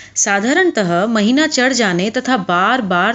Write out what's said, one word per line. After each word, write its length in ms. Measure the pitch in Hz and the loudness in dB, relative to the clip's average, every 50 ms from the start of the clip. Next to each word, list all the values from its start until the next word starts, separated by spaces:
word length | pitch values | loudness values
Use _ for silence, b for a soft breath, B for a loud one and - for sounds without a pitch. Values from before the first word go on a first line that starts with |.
| B B B | B B B
سادھارنتہ 920 | - - 214 202 202 202 247 294 359 381 349 - - 196 175 170 170 196 226 | -2 -2 0 0 0 0 0 2 2 2 2 0 0 0 0 0 0 0 0
مہینہ 320 | 226 214 202 214 254 285 311 311 | 0 0 2 2 2 2 0 0
چڑھ 220 | 311 254 247 269 262 | 0 0 0 0 0
جانے 360 | 233 226 190 175 170 185 220 | 0 0 0 0 0 -2 -2
تتھا 260 | 214 254 254 254 262 | -4 -4 -2 -2 -2
بار 420 | 240 180 - 175 175 190 214 247 262 | -2 -2 -2 0 0 2 2 0 0
بار 340 | 220 185 180 175 185 214 | -2 -2 0 0 0 0